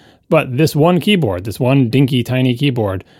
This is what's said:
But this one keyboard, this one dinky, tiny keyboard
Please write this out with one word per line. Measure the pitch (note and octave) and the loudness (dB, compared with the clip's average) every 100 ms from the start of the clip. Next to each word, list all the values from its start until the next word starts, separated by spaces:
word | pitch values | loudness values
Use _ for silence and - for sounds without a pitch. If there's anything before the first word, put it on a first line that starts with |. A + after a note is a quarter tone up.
| _ _ - | _ _ -2
But | D#3 C3 B2 | 0 0 0
this | D#3 D3+ | 0 2
one | D#3 F3+ | 2 2
keyboard, | - G#3 D3 F2+ | 2 0 0 -4
this | G#2 G2 | -8 -4
one | B2 C#3 A#2+ | 0 2 2
dinky, | B2+ C3+ C3 | 2 2 0
tiny | A#2 B2+ B2+ A#2+ | -2 -2 0 0
keyboard | C#3+ A#2+ G#2 F#2+ - _ | -2 -2 -2 -4 -10 _